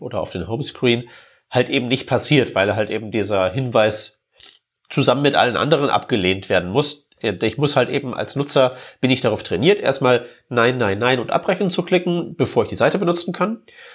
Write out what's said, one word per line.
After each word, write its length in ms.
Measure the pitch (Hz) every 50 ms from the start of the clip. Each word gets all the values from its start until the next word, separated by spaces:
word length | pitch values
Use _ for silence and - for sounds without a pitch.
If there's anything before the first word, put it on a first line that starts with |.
oder 200 | - - - 101
auf 100 | 80 -
den 180 | - 95 82 85
Homescreen 600 | 113 120 139 - - - - 123 117 117 123 - - - - _ _ _ _ _
halt 220 | - 123 123 -
eben 160 | - 139 123
nicht 220 | 120 127 135 - -
passiert, 460 | 131 117 - - 151 143 120 - -
weil 180 | 95 98 101 98
halt 160 | 110 107 104
eben 220 | 107 110 110 107 95
dieser 360 | 113 101 98 104 98 92 92
Hinweis 720 | - 135 131 123 110 117 107 110 107 - - - - _ _ _ _ _ - - - _ _ _ _ _ _ -
zusammen 340 | - - 135 120 123 135 143
mit 140 | 143 -
allen 200 | 80 104 123 113
anderen 320 | 76 98 143 160 143 143 139
abgelehnt 600 | - - - - 131 110 90 90 92 98 98 -
werden 200 | 101 92 87 90
muss. 400 | 95 123 143 143 - - _ _ _ _
Ich 380 | - 113 98 87 - 110 - -
muss 180 | 143 139 -
halt 140 | 135 123 -
eben 220 | - 139 139 131 117
als 220 | - 107 - -
Nutzer, 420 | - 139 - - 143 131 127 123 - - - - _
bin 100 | - 127
ich 100 | 131 120
darauf 220 | - 120 107 101 -
trainiert, 360 | - 98 87 113 165 202 -
erstmal 480 | - 120 135 - - 127 123 117 - - - _ _ -
nein, 300 | 123 120 117 120 127 127
nein, 200 | 120 101 95 101
nein 220 | 117 123 131 123
und 100 | 113 -
abbrechen 400 | - - - - 190 180 208 180
zu 140 | - - 180
klicken, 500 | - 185 180 180 180 175 175 165 - 160
bevor 300 | - 135 - - 123 107
ich 60 | -
die 60 | -
Seite 220 | - 113 139 - 196
benutzen 340 | 202 170 175 170 - - 175
kann. 300 | - - 208 226 - _ - - - - - -